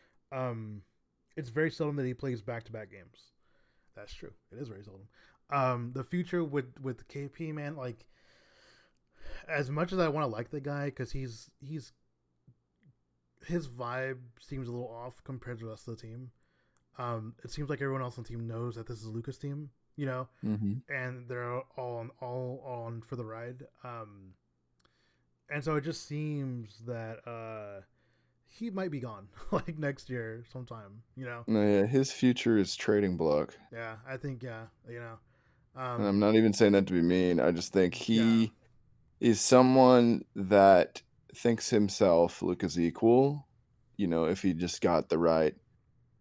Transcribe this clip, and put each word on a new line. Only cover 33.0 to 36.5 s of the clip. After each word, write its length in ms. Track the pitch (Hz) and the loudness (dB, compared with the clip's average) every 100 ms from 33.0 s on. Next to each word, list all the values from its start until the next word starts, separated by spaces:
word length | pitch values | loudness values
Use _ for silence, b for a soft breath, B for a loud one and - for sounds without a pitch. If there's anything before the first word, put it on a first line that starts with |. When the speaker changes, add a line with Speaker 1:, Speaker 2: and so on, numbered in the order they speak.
| 98 87 | 2 2
Speaker 2:
block. 380 | 80 73 76 - - | 2 2 0 -8 -18
Speaker 1:
Yeah, 260 | 117 113 110 | -14 -12 -12
I 120 | 123 131 | -12 -10
think, 260 | 143 127 | -10 -10
yeah, 220 | 127 113 113 _ - | -12 -14 -16 _ -18
you 100 | 120 | -16
know. 200 | 117 110 _ _ _ _ _ 131 | -14 -18 _ _ _ _ _ -12
Um, 240 | 127 120 | -8 -2
Speaker 2:
And 60 | 104 | 0
I'm 100 | 101 | 4
not 160 | 104 | 6
even 180 | 110 113 | 6 6